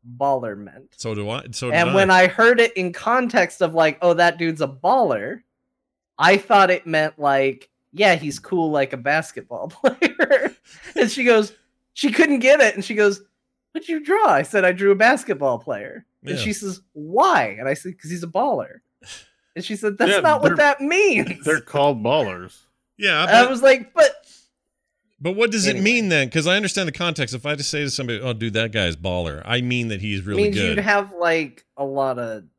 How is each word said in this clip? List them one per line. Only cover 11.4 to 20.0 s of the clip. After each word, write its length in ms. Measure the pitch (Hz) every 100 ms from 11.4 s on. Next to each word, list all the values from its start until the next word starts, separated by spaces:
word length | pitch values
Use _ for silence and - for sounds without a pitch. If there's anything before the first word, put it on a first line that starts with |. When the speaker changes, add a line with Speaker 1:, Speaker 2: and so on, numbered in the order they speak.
| 208 _ _ _ _
Speaker 1:
she 160 | - 277
couldn't 300 | 220 320 277
get 200 | 254 294
it. 140 | 226
And 100 | 202
she 100 | 190
goes, 280 | 208 208 196 _ _ _ _ _
"What'd 160 | 320 320
you 140 | 320
draw?" 220 | 294 403 415
I 160 | 143
said, 220 | 151 202
"I 80 | 180
drew 180 | 180 202
a 60 | 196
basketball 600 | 226 285 - 143 139 117
player." 460 | 131 104 104 - _ _
And 60 | - 180
Speaker 2:
Yeah. 60 |
Speaker 1:
she 100 | 208
says, 280 | 208 196 185 _
"Why?" 640 | - 151 208 370 262 110 101
And 80 | 131
I 60 |
said, 220 | 147 - -
"'Cause 100 | 156
he's 140 | 175
a 40 | 170
baller." 520 | 185 277 151 95 - _ _ - - _ _ _
And 100 | -
she 120 | - 208
said, 200 | 214
"That's 140 | 202